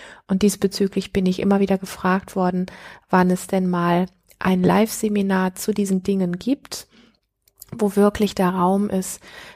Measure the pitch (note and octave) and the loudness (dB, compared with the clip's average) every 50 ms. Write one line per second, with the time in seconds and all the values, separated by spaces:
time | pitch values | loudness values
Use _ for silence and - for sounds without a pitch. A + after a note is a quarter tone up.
0 | - - - - _ - F#3+ F#3+ - G#3 G3+ - - F#3+ - - G3+ G3 - G3 | -20 -20 -20 -20 _ -4 0 2 2 2 2 2 -2 -2 0 -2 -2 -2 -2 -4
1 | F#3+ - - G3 F#3 F#3 F#3 - - G3 G3+ G3 G3+ F#3+ F#3+ F#3 - - - - | -6 -2 -2 0 0 0 0 0 2 2 2 2 2 2 0 -2 -2 -8 -10 -4
2 | - F#3 F#3 G3 - - - F#3+ F#3 F3+ F3+ F3+ F#3 - - - - - - - | 0 0 0 0 -2 -4 -4 -2 0 0 0 -2 -4 -6 -8 -16 -20 -20 -20 -20
3 | _ _ - F#3 F3+ F3+ F3+ F#3 - - - F#3+ F#3 F3+ F3+ F3 F3 F3 F3 F3 | _ _ 2 4 4 4 2 0 -2 -2 -2 0 0 0 0 0 2 2 2 2
4 | F#3 F#3 - _ _ _ - _ - F#3 F#3 F#3 F3+ F3 F3 G3 A3 A3 - - | 0 -2 -6 _ _ _ -12 _ -2 0 2 2 4 4 4 4 2 0 -2 -4
5 | - G#3+ G#3 G#3 G3 G3 F#3+ F#3+ F#3 F#3 F#3 - - - G3+ G#3 G3+ F#3+ F#3+ F#3 | -4 -2 0 0 0 0 0 0 0 -2 -4 -4 -4 -4 -2 -2 -2 0 -2 -2
6 | F#3 - G3+ G3 F#3 F3 F3 F3+ - A#3+ C#4 C#4 - - - - - _ _ _ | 0 -2 0 0 0 -2 -4 -4 -4 -4 -4 -4 -4 -10 -16 -16 -16 _ _ _
7 | _ _ _ _ _ _ _ _ _ _ _ _ - - - A#3 G#3+ G3+ G3 G#3 | _ _ _ _ _ _ _ _ _ _ _ _ -18 -16 -6 -4 -4 0 2 2
8 | G3+ G#3 G#3 - G#3 F#3+ - - F#3 F3+ F#3 F#3 F3 F3+ F#3+ G3 G3+ G#3 G3 F#3+ | 2 2 2 0 -2 -2 0 0 0 0 0 2 2 2 2 0 0 -2 -2 -4
9 | F#3 - - - - - - - - - - | -4 -6 -10 -14 -18 -20 -20 -20 -20 -20 -20